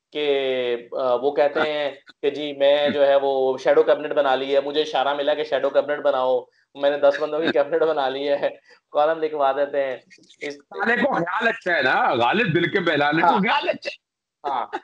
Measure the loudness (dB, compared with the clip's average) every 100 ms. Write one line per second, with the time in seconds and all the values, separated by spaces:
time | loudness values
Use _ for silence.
0 | _ -4 0 0 0 -2 -2 -4 -6 -6
1 | -2 0 0 2 2 0 -2 -2 -6 -8
2 | -16 -6 -4 -4 -6 0 2 4 2 2
3 | 4 4 2 2 0 0 2 4 4 2
4 | 0 0 2 0 0 0 0 -2 -2 0
5 | 0 0 0 -2 -2 -2 0 0 0 0
6 | 0 0 2 0 -2 _ _ -2 0 2
7 | 2 2 -2 -2 0 0 0 0 0 0
8 | -2 -2 -2 -2 -2 -6 _ _ _ 0
9 | 0 0 -4 0 0 0 -2 -2 -4 -6
10 | -14 -20 _ _ -14 -14 _ -6 -2 0
11 | 0 -2 -4 -2 -2 -2 -2 0 2 2
12 | 2 2 2 2 0 0 0 0 0 0
13 | 2 2 2 2 2 0 -2 -6 -10 -14
14 | _ _ _ _ -6 -6 -6 -10